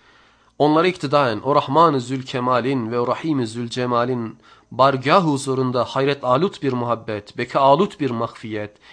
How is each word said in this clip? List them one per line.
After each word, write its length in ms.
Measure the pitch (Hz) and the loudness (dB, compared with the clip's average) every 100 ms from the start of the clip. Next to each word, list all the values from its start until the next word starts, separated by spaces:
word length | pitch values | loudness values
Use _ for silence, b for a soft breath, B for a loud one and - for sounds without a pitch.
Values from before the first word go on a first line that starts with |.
| b b b b b - | b b b b b 0
onlara 280 | 147 156 180 | 2 4 2
iktidaen 520 | 175 143 147 131 107 | 0 0 2 2 0
o 160 | 127 147 | 0 0
Rahman-ı 460 | 135 147 170 139 | 2 4 4 4
Zülkemal'in 920 | 120 135 127 131 123 123 120 135 110 | -4 -8 -6 -4 0 0 0 -2 -2
ve 80 | 120 | -2
o 80 | 120 | -2
Rahim-i 400 | 117 160 143 113 | -2 -2 -2 -2
Zülcemal'in 880 | 113 117 123 123 120 120 123 110 - B B B | -4 -6 -4 -2 0 0 -2 -6 -12 B B B
bargah 540 | 117 135 135 131 185 165 | 2 2 4 4 4 4
huzurunda 580 | 139 135 131 127 123 | 0 -2 -2 0 0
hayret 400 | 113 131 139 139 | -2 0 -2 -2
alut 400 | 127 127 190 - | 0 2 0 -2
bir 100 | 139 | -4
muhabbet, 640 | 123 120 113 110 107 - - | -2 -2 -4 -4 -8 -8 -10
beka 220 | 123 151 | -4 2
alut 400 | 139 139 208 - | 4 4 2 -2
bir 100 | 135 | -4
mahfiyet, 680 | 117 113 - 113 107 104 _ B | -4 -6 -8 -10 -8 -8 _ B